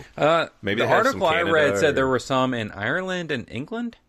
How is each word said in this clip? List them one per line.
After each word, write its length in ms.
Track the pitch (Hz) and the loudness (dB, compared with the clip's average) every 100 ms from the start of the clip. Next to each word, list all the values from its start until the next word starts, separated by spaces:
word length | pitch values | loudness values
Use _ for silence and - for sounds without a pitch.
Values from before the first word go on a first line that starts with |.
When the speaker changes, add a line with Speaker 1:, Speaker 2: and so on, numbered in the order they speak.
| - - | -14 -2
Speaker 1:
Uh, 300 | 151 165 143 - | 2 2 -2 -6
Speaker 2:
Maybe 180 | 98 107 | -4 0
Speaker 1:
the 40 | 123 | 2
Speaker 2:
they 40 | |
have 160 | 170 247 | 4 2
some 140 | 196 | 2
Speaker 1:
article 60 | 175 | 0
I 140 | 165 | 0
read 180 | 170 160 143 | 2 2 4
Speaker 2:
Canada 120 | 160 | 4
Speaker 1:
said 100 | 156 | 2
Speaker 2:
or 40 | |
Speaker 1:
there 140 | 135 131 | 2 0
were 120 | 127 | 0
some 340 | - 131 127 | 0 0 0
in 180 | 120 107 | -2 -6
Ireland 600 | 101 107 165 185 180 165 | -6 -4 -4 -4 -6 -6
and 160 | 135 - | -6 -6
England. 480 | 110 151 226 233 - | -10 -8 -8 -8 -12